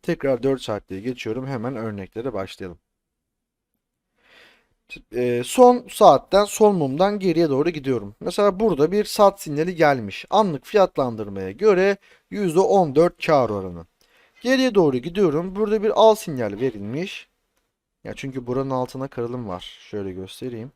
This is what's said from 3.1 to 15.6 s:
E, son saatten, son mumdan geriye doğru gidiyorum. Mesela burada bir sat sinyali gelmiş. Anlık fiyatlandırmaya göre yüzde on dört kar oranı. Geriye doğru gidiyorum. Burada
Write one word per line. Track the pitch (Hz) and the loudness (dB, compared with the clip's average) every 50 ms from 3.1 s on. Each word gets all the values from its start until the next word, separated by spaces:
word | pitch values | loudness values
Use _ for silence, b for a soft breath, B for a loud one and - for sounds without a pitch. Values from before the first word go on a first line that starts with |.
| _ _ _ _ _ _ _ _ _ _ _ _ _ _ _ _ _ _ _ _ _ b b b b b b b b b b b b _ _ _ - - _ _ - | _ _ _ _ _ _ _ _ _ _ _ _ _ _ _ _ _ _ _ _ _ b b b b b b b b b b b b _ _ _ -20 -20 _ _ -6
E, | 123 123 123 120 120 123 | -4 -2 -2 -2 -2 -4
son | - - - 247 247 247 240 247 | -4 4 6 8 8 8 4 -2
saatten, | - - - 214 180 143 131 - _ - 196 208 | -10 0 6 8 8 8 8 2 _ 2 2 2
son | 202 - - 220 208 202 | 2 2 4 4 4 4
mumdan | 175 147 135 131 143 185 202 208 208 | 2 -2 -2 0 0 0 0 0 -2
geriye | 190 185 160 160 170 156 | -2 0 2 2 2 2
doğru | 135 131 151 170 | 2 0 0 -2
gidiyorum. | 165 156 131 135 131 113 101 101 107 _ | -2 -4 -4 -4 -4 -4 -4 -8 -14 _
Mesela | - 160 - - 202 208 185 185 | -10 -6 -2 2 2 2 2 2
burada | 226 220 175 131 147 160 | 0 0 2 2 0 2
bir | 185 208 208 | 2 -2 -2
sat | - - - 247 - 254 - | -2 2 4 4 4 4 2
sinyali | - 160 147 143 160 175 185 | -10 -8 -4 -4 -4 -4 0
gelmiş. | 160 165 147 143 131 110 98 - - - _ | 2 4 4 4 2 -4 -8 -12 -14 -8 _
Anlık | - 202 220 190 151 131 _ | 2 2 2 2 -2 -6 _
fiyatlandırmaya | - - 208 185 180 _ - 135 123 113 107 107 101 98 98 95 95 | -2 2 2 2 2 _ -4 -4 -4 -4 -8 -10 -10 -8 -8 -8 -8
göre | 95 131 196 220 196 180 190 202 196 196 b b b b b b | -6 0 2 4 4 4 4 2 0 -2 b b b b b b
yüzde | 180 202 208 180 151 175 | -6 -4 -4 0 2 2
on | 190 - 190 196 180 147 127 | 2 4 4 4 4 4 4
dört | 147 170 175 - _ - | 4 4 4 2 _ 0
kar | - 160 139 123 110 | 2 2 2 2 0
oranı. | 104 101 95 92 87 85 82 _ _ b b b b b b b b b | -2 -6 -8 -8 -12 -14 -16 _ _ b b b b b b b b b
Geriye | - 240 262 262 262 254 214 | -2 0 0 2 2 2 4
doğru | 202 170 147 127 | 4 4 4 2
gidiyorum. | 123 123 175 - 208 202 180 143 156 175 190 185 | 0 -4 -6 -2 0 0 2 2 0 -4 -4 -4
Burada | 196 | -4